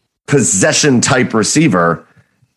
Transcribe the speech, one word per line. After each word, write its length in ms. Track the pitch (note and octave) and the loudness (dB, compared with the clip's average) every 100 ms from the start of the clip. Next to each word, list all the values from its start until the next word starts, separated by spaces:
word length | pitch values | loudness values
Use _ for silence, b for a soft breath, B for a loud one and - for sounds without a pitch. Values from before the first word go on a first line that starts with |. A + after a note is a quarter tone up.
| _ _ - | _ _ -2
possession 760 | C#3+ G#2+ F#3+ D#3 D3 D3+ B2 | 0 0 0 0 0 0 0
type 320 | - B2+ A#2 | 0 -2 0
receiver. 720 | A2+ G2+ D3 D#3 F2+ E2+ E2 b b b b _ | -2 0 0 2 2 0 -2 b b b b _